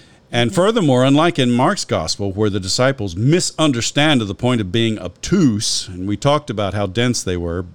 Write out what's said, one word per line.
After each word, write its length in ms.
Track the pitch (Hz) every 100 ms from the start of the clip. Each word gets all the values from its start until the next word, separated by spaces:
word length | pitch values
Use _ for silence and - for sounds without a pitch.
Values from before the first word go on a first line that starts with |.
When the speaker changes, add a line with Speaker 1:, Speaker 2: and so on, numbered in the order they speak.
| - _ -
Speaker 1:
And 200 | 120 120
Speaker 2:
Mm-hmm. 40 | 160
Speaker 1:
furthermore, 480 | 196 233 156 123
unlike 340 | 135 143 175 156
in 100 | 123
Mark's 320 | 120 147 202
gospel, 480 | - 101 78 - 101
where 180 | 95 107
the 80 | 98
disciples 540 | 92 104 131 131 101 85
misunderstand 1040 | 131 175 - - 156 120 - 143 156 131
to 40 |
the 100 | 101
point 260 | 98 123 123
of 100 | 92
being 260 | 113 113 104
obtuse, 880 | 90 - - 196 147 101 - - -
and 200 | 90 95
we 80 | 101
talked 340 | 143 147 147
about 220 | 107 98
how 120 | 101 101
dense 360 | 92 123 117
they 140 | - 90
were 300 | 85 85 87